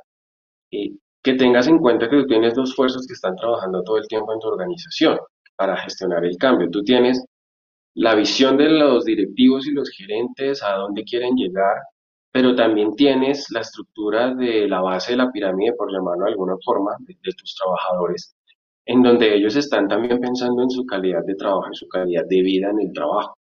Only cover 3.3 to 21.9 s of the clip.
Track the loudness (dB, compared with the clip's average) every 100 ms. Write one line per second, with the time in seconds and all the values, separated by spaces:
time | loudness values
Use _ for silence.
3.3 | -4 -2 -2 -2 -6 -2 -2 -2 -4 -4
4.3 | -6 -4 -4 -4 -8 -10 0 0 0 -4
5.3 | _ _ -4 -2 -2 -6 -8 -4 -2 -2
6.3 | 0 2 2 0 -2 2 4 4 0 -4
7.3 | _ _ _ _ _ _ -2 2 2 2
8.3 | 2 2 4 4 4 4 2 2 -2 -2
9.3 | 4 4 4 0 -4 -6 -8 -8 -6 -6
10.3 | -6 -6 -4 -2 -2 -4 -6 -6 -4 -2
11.3 | -2 -2 0 0 0 -6 _ _ _ _
12.3 | 2 2 4 2 2 0 2 2 4 0
13.3 | -2 -4 -8 -8 -12 -16 -8 -4 0 -2
14.3 | -2 -2 0 0 0 -2 -2 -2 -2 -2
15.3 | -2 -4 -2 -2 -2 -4 -4 -4 -2 -2
16.3 | -2 -4 -4 -2 -2 -2 -6 -12 -14 -10
17.3 | -10 -12 -8 -4 -4 -4 -2 -2 -4 -10
18.3 | _ _ _ _ _ -2 4 6 6 4
19.3 | 4 2 0 0 0 0 0 0 -2 -2
20.3 | -4 -2 0 -2 -2 -4 -4 -2 -2 -4
21.3 | -4 -2 -2 -4 -10 -8